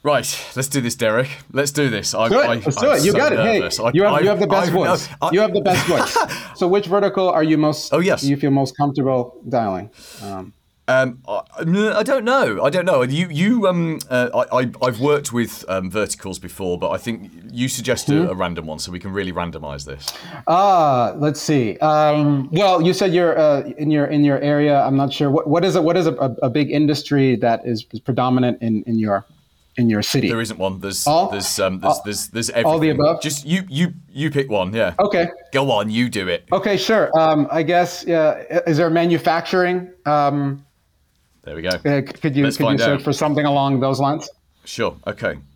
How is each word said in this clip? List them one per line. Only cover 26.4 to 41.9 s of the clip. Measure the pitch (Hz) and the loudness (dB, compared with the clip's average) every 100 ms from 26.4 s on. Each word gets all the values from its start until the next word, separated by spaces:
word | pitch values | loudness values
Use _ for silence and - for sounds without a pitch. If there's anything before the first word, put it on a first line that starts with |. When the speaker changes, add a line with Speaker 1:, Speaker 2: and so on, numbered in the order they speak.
Speaker 2:
a | 135 | 0
big | 131 147 | 0 0
industry | 147 151 143 - 143 135 117 | 2 2 0 0 2 4 4
that | 120 117 120 | 2 0 -2
is, | 113 - | -6 -6
is | 110 | -10
predominant | - 123 127 127 123 107 | -4 0 2 2 2 0
in, | 117 107 | -2 -2
in | 117 113 | 0 -2
your, | 107 98 - _ _ _ _ - | 0 -2 -4 _ _ _ _ 0
in | 117 | 2
your | 104 | 2
city? | 101 143 107 | 0 0 0
Speaker 1:
There | 113 | -2
isn't | 113 104 | -6 -4
one. | 95 95 | -4 -4
There's, | 98 95 - | -8 -4 2
Speaker 2:
All? | 160 196 | 2 2
Speaker 1:
there's, | 202 190 - | -2 -4 -2
um, | 95 95 | -2 0
there's, | - 165 | -2 -2
Speaker 2:
All? | |
Speaker 1:
there's, | 104 98 - | -4 -8 -6
there's | 110 117 | -6 -2
Speaker 2:
All | 117 156 160 | 0 2 2
the | 156 | 2
Speaker 1:
everything. | 147 | 2
Speaker 2:
above? | 160 165 | 0 0
Speaker 1:
Just | 156 139 151 | -4 -6 -4
you, | 190 190 | -4 -2
you, | 135 175 - - | -4 -4 -4 -16
you | 131 156 | -6 -2
pick | 143 135 | -2 -2
one. | 104 92 | -2 -2
Yeah. | 110 98 85 | 0 -2 0
Speaker 2:
Okay. | 202 190 175 - - | 0 0 -2 -6 -4
Speaker 1:
Go | 135 139 | -2 0
on. | 107 107 | 0 0
You | 110 123 | 0 0
do | 107 92 | -2 -2
it. | 85 _ | -4 _
Speaker 2:
Okay, | 185 208 185 | -2 0 0
sure. | 185 220 151 160 | 2 2 4 2
Um, | 160 151 143 | 4 2 0
I | 156 | 0
guess, | 156 175 175 - - | 2 2 2 -4 -2
uh, | 165 156 - - 233 - | 2 2 0 -2 -2 2
is | 151 | 2
there | 170 | 2
manufacturing? | 165 175 165 175 165 165 185 180 180 180 - | 2 2 2 2 0 0 0 2 0 -6 -8
Um, | 143 147 143 143 139 139 _ _ _ _ _ _ _ _ | 0 2 2 0 -4 -6 _ _ _ _ _ _ _ _
Speaker 1:
There | - | -14
we | 78 | -6
go. | 87 | -4
Speaker 2:
uh, | 92 | -2
c-, | 147 | 0